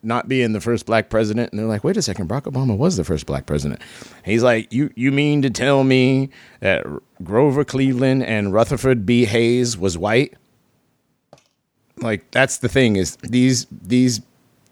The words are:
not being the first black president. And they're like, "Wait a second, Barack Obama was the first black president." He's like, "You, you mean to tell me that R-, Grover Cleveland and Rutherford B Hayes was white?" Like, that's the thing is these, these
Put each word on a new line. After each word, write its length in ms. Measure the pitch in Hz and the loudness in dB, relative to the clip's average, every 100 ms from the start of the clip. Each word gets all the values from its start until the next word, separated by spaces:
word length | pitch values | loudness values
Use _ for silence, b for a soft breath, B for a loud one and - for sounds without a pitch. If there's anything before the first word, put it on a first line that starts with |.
not 240 | 110 117 - | -4 -4 -2
being 260 | 131 120 | 0 0
the 100 | 107 | -2
first 240 | 113 117 - | -2 -4 0
black 240 | 110 107 | -2 0
president. 420 | 110 107 107 120 | 0 0 -2 -4
And 60 | 101 | -4
they're 80 | 110 | -4
like, 180 | 104 | -2
"Wait 120 | 147 196 | -2 -2
a 40 | |
second, 260 | 156 95 85 | -4 -6 -4
Barack 140 | 123 - | -6 -4
Obama 240 | 131 131 101 | -2 0 0
was 200 | 160 151 | 0 0
the 80 | |
first 220 | 80 78 - | -2 -4 -2
black 180 | 71 | -6
president." 380 | - 73 71 - B B B B | -4 -4 -2 -6 B B B B
He's 180 | - 113 | -2 2
like, 300 | 123 113 110 | 4 2 0
"You, 180 | 117 147 | -2 -2
you 160 | - 131 | -2 0
mean 300 | 139 147 147 | 2 2 2
to 80 | 135 | 0
tell 320 | 117 123 139 | 0 0 2
me 460 | 135 131 127 135 135 B B B | 4 4 4 2 -2 B B B
that 260 | 98 87 - | -2 -2 -2
R-, 160 | 73 _ _ | -12 _ _
Grover 420 | 85 104 147 135 | -4 2 2 2
Cleveland 580 | 147 135 135 127 131 135 | -2 0 0 2 2 0
and 280 | 127 110 101 | 0 -2 0
Rutherford 520 | 98 117 139 135 127 | 2 0 0 0 0
B 200 | 95 120 117 | 2 4 4
Hayes 500 | 117 117 123 120 110 | 2 2 2 0 -2
was 220 | 95 85 | -4 -2
white?" 340 | 98 117 143 - _ _ _ _ _ _ _ _ _ - _ _ _ _ _ - | 0 0 0 -6 _ _ _ _ _ _ _ _ _ -20 _ _ _ _ _ -10
Like, 320 | 120 104 _ | -6 -6 _
that's 280 | 123 131 - | 0 0 0
the 100 | 120 | -2
thing 280 | 139 123 101 | 2 2 2
is 200 | 90 - | -2 -6
these, 500 | - 123 127 127 - | -4 0 2 0 -6
these 500 | - - 123 127 113 - _ _ _ _ | -16 -2 2 2 0 -10 _ _ _ _